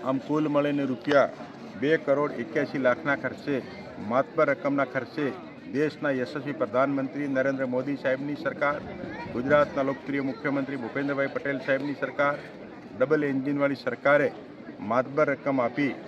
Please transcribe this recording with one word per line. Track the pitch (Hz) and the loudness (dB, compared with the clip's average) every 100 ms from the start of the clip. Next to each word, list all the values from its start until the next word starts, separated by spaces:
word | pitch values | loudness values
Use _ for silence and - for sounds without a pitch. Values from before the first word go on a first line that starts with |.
| 123 | 0
આમ | 135 - | -2 0
કુલ | 151 151 143 | 0 4 4
મળીને | 143 143 139 | 2 2 0
રૂપિયા | 123 - 143 123 - - - - - | -2 4 6 6 0 -14 -14 -14 -2
બે | 139 160 156 | 2 2 4
કરોડ | 139 147 - | 2 2 -2
એક્યાસી | 117 156 139 147 127 | -2 -2 0 2 2
લાખના | 120 147 139 | 2 0 0
ખર્ચે, | 127 - - 135 - - - - 104 | -2 -6 -2 -2 -4 -12 -14 -10 0
માતબર | 120 135 - 147 | 2 2 2 2
રકમના | 135 147 139 135 | 2 0 0 0
ખર્ચે | 139 117 - 143 - - - 135 | -2 -4 -2 -2 -4 -12 -14 -6
દેશના | 131 151 - 151 131 | 0 0 0 -2 0
યશસ્વી | 123 147 135 123 | -2 -4 -6 -2
પ્રધાનમંત્રી | 120 117 135 139 135 143 143 | 0 2 2 2 -2 -4 -2
નરેન્દ્ર | 131 135 135 131 | 2 2 0 0
મોદી | 123 135 135 | -2 -2 -2
સાહેબની | 139 131 143 143 139 | 0 0 -2 -4 -4
સરકાર, | - 143 147 - - - - - | 0 0 0 -6 -10 -10 -10 -6
ગુજરાતના | 117 131 147 143 143 135 | -4 4 6 6 2 0
લોકપ્રિય | 135 - 139 135 | -2 -4 -2 -2
મુખ્યમંત્રી | 127 156 139 135 139 | -2 -2 -2 -2 -4
ભૂપેન્દ્રભાઈ | 113 135 143 139 135 123 | -4 -2 -2 0 0 -2
પટેલ | 139 135 - | -2 -2 0
સાહેબની | 135 143 135 | 0 0 -4
સરકાર, | 131 - 143 147 - - - - - - | -4 2 0 0 -8 -14 -14 -16 -14 0
ડબલ | 131 151 | 2 4
એન્જિનવાળી | 143 135 135 143 143 135 - | 2 0 0 2 2 2 -4
સરકારે | 117 139 143 131 - - - - - | 0 4 6 4 -2 -16 -16 -16 -10
માતબર | 101 120 127 139 147 | 0 0 2 2 2
રકમ | 135 143 135 | 2 0 0
આપી | 117 120 143 - | 0 0 -2 -2